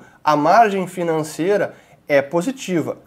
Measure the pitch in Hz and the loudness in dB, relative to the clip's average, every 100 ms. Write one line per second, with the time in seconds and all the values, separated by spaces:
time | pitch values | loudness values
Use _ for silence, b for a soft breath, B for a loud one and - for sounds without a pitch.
0 | B B 151 151 151 208 220 196 175 180 | B B -2 2 4 4 4 0 -6 -4
1 | 170 160 151 - 170 202 135 B B B | -2 -2 -4 -4 -2 0 -2 B B B
2 | - 143 139 170 180 247 - 170 123 - | 0 0 2 -2 -4 -6 -4 -4 -4 -8